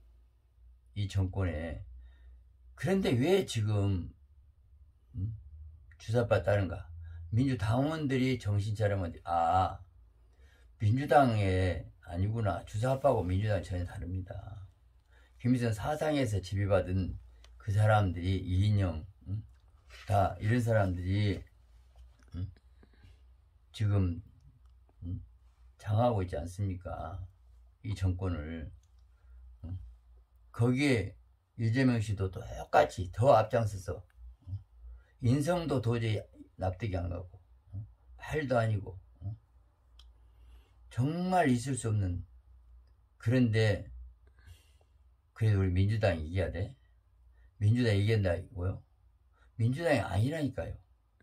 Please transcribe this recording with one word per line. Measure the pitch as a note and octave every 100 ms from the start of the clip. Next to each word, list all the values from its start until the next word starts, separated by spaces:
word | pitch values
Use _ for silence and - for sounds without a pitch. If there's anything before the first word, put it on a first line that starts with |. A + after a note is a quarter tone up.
| - - _ _ _ _ - - _ G#2
이 | G2+
정권에. | G2 F#2 G2 F2+ E2 E2 - - - - - - - - _ - -
그런데 | D#3+ G3 F#3+
왜 | A#2+ D3+ F#3+ F#3
지금, | A2+ G#2+ G#2 G2 F#2 E2+ - - - - _ - - - _ _ A#2+
응? | G#2+ A2+ - - - - - -
주사파 | - A2 G#2+ G#2
따른가? | - G2+ F2+ - - - - - -
민주당원들이 | A2 C#3 B2+ A2 A#2+ D3 D#3+ C#3 C3 C3 B2
정신 | G#2 G2+ G#2 G#2
차리면, | G#2 G2 E2+ D#2+ E2
"아, | E2+ E2 F#2 E2+ - - - - _ _ _ - _ - -
민주당에 | G#2 B2+ D3 D3+ B2+ G#2+ G2 F#2 F#2 E2 - -
아니구나. | - F2 G#2 A#2 G#2 E2+ -
주사파하고 | G#2+ B2+ C3+ C#3+ A2+
민주당이 | F2+ F#2 G#2+ F#2
전혀 | - F2+ F2
다릅니다." | - F2+ F#2 F2+ - - - - _ _ _ _ - - -
김일성 | A#2+ B2+ A#2
사상에서 | G2+ C#3 D#3 D#3 D3 A#2+ G2
지배받은 | - G2 G2 F#2+ F2+ F#2 F2+ - - - - -
그 | -
사람들이, | G2+ G#2+ G#2+ F#2+ E2+ F2+ F#2
이인영, | - F#2 G#2 G#2 F#2 D#2 - - -
응? | G#2+ - - _ - - - -
다 | G2+ F2+ F2
이런 | G#2 B2
사람들이, | A2+ A2 F#2 F2 F2+ G2+ G#2 F#2 - _ _ - _ - - - - E2+
응? | F#2 - _ - - _ - - - _ _ _ _
지금, | - G#2 G2+ F#2 E2+ - - - - - - _ -
응? | F2+ F#2+ - - - _ - -
장악하고 | G#2+ G#2 B2 G#2+
있지 | F2+ -
않습니까? | F2 - G2 F2+ - E2+ D#2+ F#2+ - - - - - _
이 | A2
정권을. | G2 F#2+ F2+ F#2+ D#2+ D#2 E2 - - _ - - _ - - - - E2+
응? | F#2 - - _ - _ _ _
거기에 | - A#2+ C3 C#3+ A2 F#2 - _ _ _ -
이재명 | A2+ C3 B2+ A#2
씨도 | G#2 G2 F#2+
똑같이 | - - - - - - - -
더 | - A2
앞장서서, | A2+ G#2+ A#2+ G#2+ F#2+ - - - - - - -
응? | F#2+ - - - - _ -
인성도 | A#2 C#3+ E3+ F3+ D3 C3
도저히 | A2+ A#2 A2 G2 - - - -
납득이 | F#2 F2+ A2 F2+
안 | F2
가고, | F2 F2+ - _ - -
응? | G2 A2 - - -
말도 | - D3+ C3+ B2
아니고, | A2+ G2+ G2 F#2 - -
응? | G2 A2 _ _ _ _ _ - - - - - - - _ _ -
정말 | - C#3 E3+ F3+ F#3 D3
있을 | A#2+ C3+ B2+
수 | A2+
없는. | G#2+ F#2 F2 - - - - - - - _ _ _
그런데 | A2+ B2+ A#2+ A2 A2 F#2 - - - - _ _ - - _ _ _ _ _ _ _
그래도 | - A2 G2+
우리 | F#2+
민주당이 | F2+ G2 A2 G#2 E2 D#2
이겨야 | F#2+ D#2
돼? | E2+ G#2 - _ _ _ _ - _ - -
민주당이 | G#2 B2 A#2 G2
이긴다고요? | G2+ A2 F#2+ E2+ - F#2 F#2 - - _ _ _ _ _ _ -
민주당이 | A#2 C#3 E3 C3
아니라니까요. | F#2+ F#2+ B2+ D#3+ C#3 - E2 - _ _ _ _